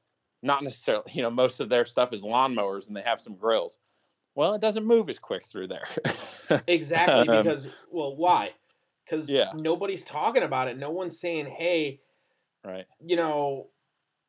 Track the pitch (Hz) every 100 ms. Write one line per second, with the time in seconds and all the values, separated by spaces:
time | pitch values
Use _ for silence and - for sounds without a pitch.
0 | _ _ _ _ 127 139 139 123 - 107
1 | - 147 117 120 127 - 123 120 117 -
2 | 123 107 101 117 135 120 101 98 98 104
3 | 107 113 - 95 107 110 85 - _ _
4 | _ _ _ - 160 208 214 208 214 233
5 | 180 120 - 92 - 98 92 90 - -
6 | - - - - - 151 - 170 143 165
7 | 175 131 120 113 107 143 131 - - 110
8 | 143 139 175 165 101 - _ _ _ _
9 | - 160 143 139 98 156 156 170 196 180
10 | - 151 180 240 160 131 131 123 143 170
11 | 185 160 175 165 139 135 170 170 151 135
12 | _ _ _ _ _ _ 101 95 92 _
13 | 165 170 165 147 143 139 - _ _ _
14 | _ _